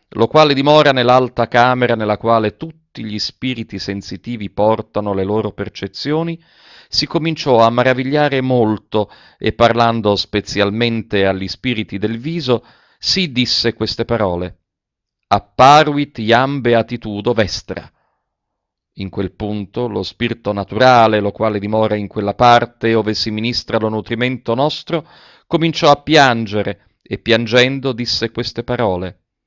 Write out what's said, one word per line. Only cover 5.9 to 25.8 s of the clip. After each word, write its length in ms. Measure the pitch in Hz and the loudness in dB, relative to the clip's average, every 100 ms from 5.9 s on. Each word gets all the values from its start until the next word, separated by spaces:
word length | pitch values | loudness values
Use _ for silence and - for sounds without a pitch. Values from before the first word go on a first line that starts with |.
| - 139 156 170 165 _ _ _ - _ | -8 -4 -4 -4 -8 _ _ _ -20 _
si 180 | - 151 | -6 -2
cominciò 520 | 165 160 156 143 117 | -2 -2 -2 2 4
a 100 | 113 | 4
maravigliare 720 | 120 123 127 131 147 147 135 | 4 2 0 -2 0 0 0
molto 680 | 131 123 110 104 _ 110 101 - _ - | 0 2 0 -2 _ -4 -4 -8 _ -8
e 140 | - | -4
parlando 640 | - 117 117 117 117 104 101 | 2 2 4 2 2 0 0
spezialmente 1120 | - 104 - 101 101 107 120 113 101 104 98 | 0 -4 -4 -2 -2 0 -2 -2 -4 0 0
agli 200 | 95 95 | 0 -6
spiriti 520 | - 131 110 98 98 | -8 -6 -6 -6 -6
del 180 | 107 113 | -6 -6
viso, 480 | 139 170 127 117 - _ _ _ | -8 -6 0 -2 -2 _ _ _
si 320 | - 190 175 | -4 -2 -2
disse 440 | 123 120 - 117 | -2 -2 0 -2
queste 320 | - 110 - 113 | -2 -6 -6 -4
parole: 540 | 117 98 87 90 - _ _ _ _ _ _ - | -2 -2 -4 -8 -12 _ _ _ _ _ _ -4
"Apparuit 880 | 101 - - 131 151 151 143 143 - | -4 -2 4 8 8 4 -2 -4 -4
iam 420 | 110 113 135 143 | 2 2 2 0
beatitudo 760 | 117 117 113 120 110 101 107 | 0 2 0 -6 -8 -6 -2
vestra." 540 | 113 101 - - 90 - _ _ _ _ _ _ _ _ _ _ | 0 -2 -4 -12 -14 -14 _ _ _ _ _ _ _ _ _ _
In 160 | - 95 | -12 -10
quel 220 | 101 95 | -6 -8
punto 560 | - 104 107 98 - 123 | -8 -8 -8 -8 -6 -6
lo 140 | 101 | -6
spirito 500 | 95 - 117 113 - | -8 -6 -6 -4 -6
naturale, 680 | 101 98 104 127 123 110 107 | -6 -4 2 4 6 6 4
lo 120 | 101 | -2
quale 260 | - 110 104 | -2 -2 -2
dimora 380 | 104 110 110 104 | -2 0 0 -2
in 120 | 101 | -6
quella 260 | 110 101 | -6 -4
parte 600 | - 123 120 117 - 113 | 4 6 6 2 -4 0
ove 180 | 113 107 | 0 0
si 180 | 107 113 | -4 -4
ministra 460 | 107 117 117 - 113 | -6 -6 -6 -4 -2
lo 120 | 110 | -2
nutrimento 640 | 110 90 113 123 127 - | -4 -6 -4 -4 -4 -4
nostro, 520 | 117 147 - - 165 - - - _ - | -2 -2 -4 -6 -8 -8 -20 -20 _ -6
cominciò 440 | 165 165 147 | -2 -2 0